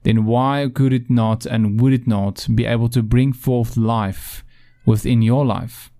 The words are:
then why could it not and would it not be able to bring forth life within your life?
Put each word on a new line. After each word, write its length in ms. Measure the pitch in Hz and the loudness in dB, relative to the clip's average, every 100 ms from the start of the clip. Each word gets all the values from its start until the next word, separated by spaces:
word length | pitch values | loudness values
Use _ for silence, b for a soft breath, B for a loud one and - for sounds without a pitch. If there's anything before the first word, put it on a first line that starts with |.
then 240 | - 110 107 | 2 2 2
why 420 | 120 135 143 143 | 2 0 0 -2
could 200 | 127 131 | 0 2
it 180 | 127 120 | 0 0
not 340 | 123 110 110 - | 0 2 -2 -2
and 340 | 113 107 107 | -2 0 2
would 140 | 131 | 2
it 140 | 131 120 | 2 0
not 400 | 104 101 98 - 113 | 0 -2 -4 -2 0
be 100 | 113 | 0
able 240 | 117 117 | 0 0
to 140 | 120 | 0
bring 280 | 110 123 135 | 2 2 2
forth 460 | 127 - 123 117 117 | 0 -2 -2 -2 -2
life 680 | 110 117 101 101 - - - b b b - | 0 0 -4 -6 -14 -16 -20 b b b 0
within 360 | 110 - 120 | 0 0 0
your 240 | 110 127 135 | 2 2 0
life? 460 | 98 113 - - | -2 -8 -14 -20